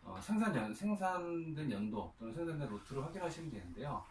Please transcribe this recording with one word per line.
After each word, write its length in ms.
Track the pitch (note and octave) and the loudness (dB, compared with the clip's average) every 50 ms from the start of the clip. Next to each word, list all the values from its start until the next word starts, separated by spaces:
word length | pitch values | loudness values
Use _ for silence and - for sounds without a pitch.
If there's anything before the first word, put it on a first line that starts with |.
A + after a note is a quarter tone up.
| - | -10
어, 140 | - - - | -10 -10 -8
생산 340 | - - G#3+ G#3+ A3+ G#3 D#3+ | 0 4 4 6 6 6 6
연-, 160 | B2 G#2+ G#2 | 4 2 2
생산된 960 | A2 - G3 G#3 G#3 F#3+ F#3+ F#3 F3+ F3+ F3 E3+ E3+ E3+ E3 D#3+ D#3 D3 D#3 C3+ | -2 0 2 2 2 4 4 2 2 2 0 0 0 0 0 -2 -2 0 0 0
연도 440 | G#2 G2 G#2 G#2+ G#2+ G#2 F#2 - - - | 0 2 0 0 0 -2 -2 -4 -6 -8
또는 140 | A#2 A2+ | -8 -6
생산된 340 | A2+ E3 E3+ E3 D#3 D3 C#3+ | -2 -2 -2 0 0 0 -2
루트를 380 | B2+ G#2 G2+ - - C#3 C3+ C3+ | -2 -2 -6 -6 -4 -4 -2 -2
확인하시면 460 | E3 E3+ G3 F3+ E3 D#3+ E3 E3 D3+ | -2 -2 -2 -2 -2 -2 -4 -6 -6
되는데요. 520 | - - - F2 - - - D3 C3+ - - - | -6 -6 -8 -8 -8 -4 -4 -2 -2 -2 -4 -8